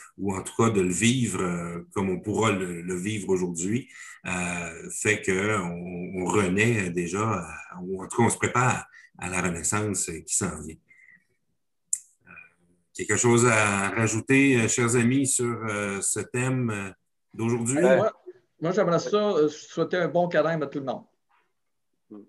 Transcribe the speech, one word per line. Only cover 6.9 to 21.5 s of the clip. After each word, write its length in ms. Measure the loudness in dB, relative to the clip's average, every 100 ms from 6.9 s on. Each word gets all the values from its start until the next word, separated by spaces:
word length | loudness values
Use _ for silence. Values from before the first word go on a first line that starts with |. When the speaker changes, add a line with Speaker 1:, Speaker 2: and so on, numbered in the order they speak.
| -2 -2 -2 0 -2
Speaker 1:
euh, 420 | -6 -14 -16 -12
ou 200 | -10 -8
en 60 | -4
tout 80 | 2
cas 60 |
on 80 | 2
se 80 | 2
prépare 480 | 0 2 2 0 -4 -20 -20 -12
à 100 | -6
la 140 | -2
renaissance, 640 | -2 -2 -2 0 -2 -2 -6
euh, 120 | -8
qui 140 | -4
s'en 240 | -2 -2 -6
vient. 140 | -12 -16 _ _ _ _ _ _ _ _ _ _ _ -8 -8 _ -20
Euh, 40 | -20 -20 _ _ _ _
quelque 220 | -8 -2 2
chose 300 | 6 6 6
à 440 | 6 4 2 0
rajouter, 680 | 0 0 0 2 4 6 4
euh, 80 | 4
chers 300 | 2 2 4
amis, 300 | 4 2 2
sur, 360 | 0 -2 -4 -4
euh, 320 | -4 -4 -4
ce 200 | -4 -4
thème, 500 | -4 -2 -2 0 -2
euh, 200 | -4 -8 -14 _ _ _
d'aujourd'hui ? 420 | -4 -2 0 0 2
Speaker 2:
Euh, 200 | 4 4
moi, 140 | 2 -2 -16 -20 _ -6
moi, 80 | -2
j'aimerais 280 | 0 2 2
ça, 320 | 2 0 2
euh, 180 | 2 2
souhaiter 500 | 0 -8 -4 -2 0
un 100 | 0
bon 180 | 0 2
carême 360 | 2 2 0
à 40 | -4
tout 100 | -6
le 80 | -6
monde. 180 | -8 -10 _ _ _ _